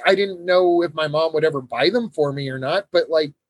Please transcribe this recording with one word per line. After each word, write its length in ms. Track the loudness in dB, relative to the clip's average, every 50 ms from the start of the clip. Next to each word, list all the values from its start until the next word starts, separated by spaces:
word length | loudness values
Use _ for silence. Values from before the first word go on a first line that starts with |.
| 2
I 100 | 2 2
didn't 300 | 2 2 -2 -6 -6 0
know 380 | 2 4 4 4 4 4 2
if 100 | 0 0 -2
my 120 | -4 -4 -2
mom 240 | 0 0 0 0
would 120 | 0 0 0
ever 160 | 0 0 -2
buy 300 | -6 -6 -2 0 2 2
them 200 | 2 0 -2 -4
for 220 | -2 -2 -2 -2
me 160 | -2 -6 -6 -6
or 100 | -6 -6
not, 280 | -4 -2 -2 -4 -2 _
but, 160 | 0 0 0 0
like, 240 | 0 -2 -2 -2 -8 _ _